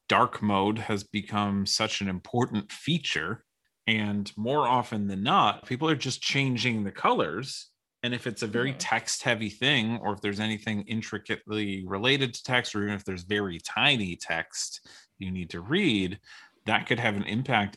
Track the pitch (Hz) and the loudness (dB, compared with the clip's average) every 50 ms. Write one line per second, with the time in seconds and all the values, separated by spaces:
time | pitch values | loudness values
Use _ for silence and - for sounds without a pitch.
0 | _ - 104 104 120 117 - - 107 104 98 95 98 104 107 107 104 - 107 98 | _ 4 6 6 6 4 2 -2 0 2 4 4 4 2 2 0 -2 -2 -4 -4
1 | 101 - - 104 101 - 107 104 104 101 98 98 98 - - - 110 110 - - | -4 -4 -6 -6 -4 -2 -2 0 0 0 0 0 0 0 0 0 0 0 0 -2
2 | 101 95 92 90 - - - 120 131 127 113 104 - - - - - 139 165 165 | -2 -4 -4 -6 -6 -2 0 0 0 2 0 -4 -4 -6 -12 -8 -4 -2 -2 -2
3 | - - - 76 78 90 117 - _ _ _ _ _ _ _ _ _ 113 113 107 | -2 -2 -4 -2 -2 -4 -6 -8 _ _ _ _ _ _ _ _ _ 0 2 2
4 | 104 104 104 104 101 - - 107 107 120 143 151 135 120 127 123 117 - 117 104 | 2 0 -2 -2 -4 -6 -6 -4 -2 0 2 2 4 4 4 2 2 0 -2 -2
5 | 101 98 98 95 104 135 185 190 127 104 98 - - - 127 131 156 160 151 131 | -2 -2 -2 -2 0 2 4 6 6 4 2 0 -4 -6 -4 0 2 0 0 0
6 | - 131 - - - - - 139 139 135 123 110 123 123 113 110 101 98 - - | 0 -4 -4 -4 -4 0 0 2 2 2 0 2 0 0 0 0 -2 -4 -2 0
7 | - 214 254 185 98 78 80 104 135 139 - - - - _ _ _ _ _ _ | 2 4 4 4 2 0 -2 -4 -6 -6 -10 -12 -14 -18 _ _ _ _ _ _
8 | - 120 123 117 - 127 107 - 120 104 110 117 123 139 135 - - - 113 113 | -4 -4 -4 -4 -4 -6 -4 -4 -4 -2 0 0 0 0 -2 -4 -2 0 0 0
9 | - - - - - 131 117 107 113 101 - - 127 139 147 123 110 110 117 - | 0 -2 -6 0 0 0 2 2 0 -4 -4 0 2 4 4 4 4 2 0 0
10 | - 104 101 101 - 104 101 101 107 110 107 101 - 113 110 104 101 - 110 110 | -2 -2 -2 0 -2 -2 0 0 -2 -2 -2 -2 -2 -2 -2 -2 -4 -4 -4 -4
11 | 107 - 110 98 - - 107 - - 104 107 107 104 101 95 95 92 90 98 98 | -4 -4 -8 -8 -4 -4 -6 -6 -4 -4 -2 -2 0 -2 -2 -4 -4 -4 -2 2
12 | 113 131 143 139 135 120 - - - - 127 123 120 - - 104 101 104 104 98 | 4 4 4 4 2 -2 -2 -6 -2 0 0 0 0 0 -2 -2 -2 0 -2 -4
13 | - 95 92 87 87 95 104 104 101 92 85 80 - - - 107 123 147 139 117 | -4 -6 -8 -6 -2 0 0 0 0 -2 -4 -8 -10 -6 0 2 4 4 4 2
14 | 98 90 85 - - - 82 82 82 - - - - - - - - - - - | 0 -2 -4 -6 -4 -4 -2 -2 -4 -6 -8 -8 -8 -8 -10 -14 -16 -20 -20 -20
15 | - _ _ - 95 92 92 92 85 80 - 85 87 110 156 202 202 151 110 98 | -20 _ _ -10 -8 -6 -4 -6 -6 -6 -8 -10 -4 0 0 2 4 4 2 2
16 | 95 87 98 - _ - - - - - _ _ _ 107 110 - - - 123 113 | 0 -2 -4 -8 _ -20 -20 -20 -20 -20 _ _ _ 0 2 2 2 0 0 2
17 | 120 110 101 101 - - 104 120 135 139 120 107 101 95 - | 2 0 0 0 -2 -2 -2 -2 0 2 2 2 2 0 -2